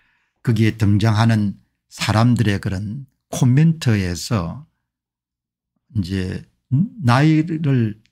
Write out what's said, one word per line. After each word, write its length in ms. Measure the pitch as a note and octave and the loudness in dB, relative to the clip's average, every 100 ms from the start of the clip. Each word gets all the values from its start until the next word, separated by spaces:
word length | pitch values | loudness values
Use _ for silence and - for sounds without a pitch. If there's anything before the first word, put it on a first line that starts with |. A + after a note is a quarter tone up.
| _ _ _ _ | _ _ _ _
거기에 320 | - G#2+ A2 A2 | -2 0 0 0
등장하는 800 | G#2 G2+ A2+ G#2+ A#2 A2 G#2 F#2+ _ _ _ | 2 2 2 2 2 2 -2 -6 _ _ _
사람들의 720 | - - G2 A#2+ A#2 G#2+ G2 | -8 -2 2 2 2 0 -2
그런 460 | - F#2+ G2+ B2+ C3+ _ _ | -4 -6 -8 -10 -14 _ _
코멘트에서 1400 | - C3 C3 D#3+ D#3+ B2 G#2+ F2+ F2 - A2+ E2+ G#2+ D#3 _ _ _ _ _ _ _ _ _ _ _ _ A2 | -2 2 4 2 2 0 0 -2 -6 -4 -4 -4 -8 -18 _ _ _ _ _ _ _ _ _ _ _ _ -6
이제 500 | F2 F#2+ F#2 F#2 - _ - C3 A3+ B3 | -4 -4 -6 -8 -14 _ -4 -2 -2 -2
나이를 1000 | B2 B2 D3+ D#3 E3 D#3+ D3+ C3 A2 G#2 _ | 2 4 4 2 0 -2 -2 0 -2 -6 _